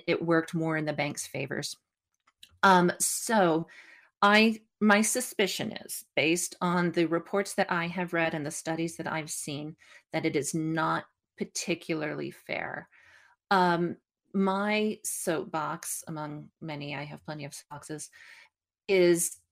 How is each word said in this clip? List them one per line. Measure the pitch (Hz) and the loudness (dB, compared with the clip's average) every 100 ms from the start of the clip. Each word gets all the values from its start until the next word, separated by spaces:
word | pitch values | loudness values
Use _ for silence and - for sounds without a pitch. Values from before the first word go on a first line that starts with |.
| - | 2
it | - | 0
worked | 165 165 160 | 2 2 2
more | 170 160 156 | -2 -2 -2
in | |
the | 151 | -2
bank's | 147 147 147 - | -2 -4 -4 -8
favors. | 139 139 - 139 - _ _ _ _ _ _ - _ | -8 -6 -6 -8 -12 _ _ _ _ _ _ -20 _
Um, | 196 185 175 - | 6 6 6 2
so | - - - 220 175 160 165 - - - _ _ | -2 -2 0 4 4 2 -2 -12 -20 -20 _ _
I, | 202 208 226 220 _ - | 6 6 6 2 _ 0
my | 214 208 | 4 6
suspicion | 220 254 - - 190 - - | 4 -2 -2 -2 -2 -2 -6
is, | - - - - - | -8 -12 -12 -6 0
based | 147 175 - - | 2 2 -2 -2
on | 180 180 175 | 0 2 2
the | 175 | 2
reports | 160 165 165 196 196 | 2 0 -2 -2 -2
that | - 190 | -2 0
I | 175 170 | 0 -2
have | 180 175 | -4 -4
read | 170 165 | 0 0
and | 160 147 | -2 -4
the | |
studies | - - 160 165 160 | -6 -4 -2 -4 -4
that | - | -6
I've | 160 151 | -6 -6
seen, | - - 143 151 160 _ - _ | -8 -8 -8 -8 -14 _ -20 _
that | 160 | -2
it | 156 151 | 0 0
is | 135 | 0
not | 165 156 160 160 165 - _ _ - | -2 0 0 0 0 -4 _ _ -12
particularly | - - - 170 - 160 151 147 139 | -10 -6 -4 -4 -4 -4 -4 -6 -8
fair. | - - - 82 - - _ _ - _ _ - | -10 -8 -6 -6 -10 -12 _ _ -20 _ _ 0
Um, | 196 180 170 170 - _ _ _ | 4 4 2 0 -4 _ _ _
my | 196 196 190 208 214 214 - | 0 2 2 0 0 0 -2
soapbox, | - - - 156 - 160 147 165 - - - | -8 -6 -2 -2 -2 -4 -4 -6 -8 -10 -8
among | 156 151 151 147 _ | -8 -8 -10 -14 _
many, | 165 143 143 | -10 -8 -8
I | 139 | -8
have | 147 147 | -10 -12
plenty | - 151 | -12 -10
of | 143 | -10
soapboxes, | - - 143 - 151 - - - - - _ _ _ - | -14 -16 -16 -12 -12 -12 -20 -20 -20 -20 _ _ _ 2
is | 190 175 170 - - _ | 6 6 6 0 -6 _